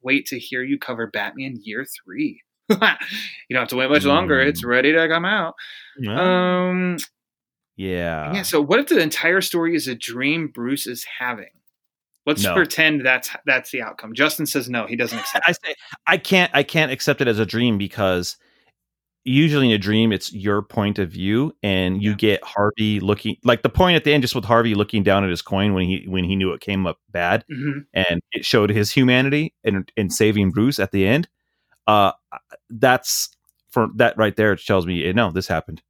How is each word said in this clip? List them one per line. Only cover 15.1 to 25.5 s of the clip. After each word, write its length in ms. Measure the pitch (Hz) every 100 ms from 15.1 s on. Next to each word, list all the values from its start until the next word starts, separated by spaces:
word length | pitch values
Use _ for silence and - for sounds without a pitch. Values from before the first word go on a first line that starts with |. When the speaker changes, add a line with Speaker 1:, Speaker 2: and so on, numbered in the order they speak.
| 113
Speaker 1:
accept 260 | - -
Speaker 2:
<laughs> 40 | 165
I 40 |
Speaker 1:
it. 60 | 175
Speaker 2:
say, 100 | 175 151 - - -
I 120 | 175
can't, 320 | - 190 180
I 80 | 139
can't 300 | 143 165 156
accept 300 | 131 - 143
it 40 | 123
as 100 | 107
a 80 | 107
dream 320 | 110 123 104
because 580 | 98 - 98 90 87 - _ _ _ _ _ _ _ _
usually 420 | - 131 160 147 131
in 40 |
a 60 | 107
dream, 340 | 98 107 113
it's 200 | 98 -
your 280 | 107 98 101
point 360 | 107 - 104 104
of 120 | 92
view 460 | 87 95 107 151 -
and 400 | 101 95 92 92
you 80 | 104
Speaker 1:
Yeah. 60 | 101
Speaker 2:
get 280 | 110 98
Harvey 560 | - - 101 104 107 104
looking, 360 | 92 104 110 110
like, 200 | 120 120
the 60 | -
point 260 | - 185 170
at 80 |
the 80 | 147
end, 100 | 147
just 120 | 123
with 100 | 131
Harvey 300 | 98 117 117
looking 280 | 101 104 110
down 220 | 98 98
at 60 | 98
his 120 | 85
coin 300 | -